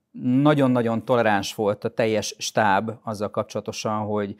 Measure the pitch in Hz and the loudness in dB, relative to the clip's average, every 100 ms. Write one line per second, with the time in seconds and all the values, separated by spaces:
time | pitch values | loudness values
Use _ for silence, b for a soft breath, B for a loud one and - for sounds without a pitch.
0 | _ - 131 127 147 147 131 123 113 113 | _ -6 0 2 4 4 2 2 0 -2
1 | - 123 107 101 98 - 104 104 110 - | 0 2 4 2 0 -2 -2 0 -4 -2
2 | 113 107 - - - - 107 98 110 110 | 0 0 -4 -8 -4 0 4 2 0 -8
3 | - 104 101 - 107 107 107 - 113 107 | -10 -6 -4 -4 -6 -6 -8 -8 -4 -4
4 | 104 107 101 | -2 -4 -4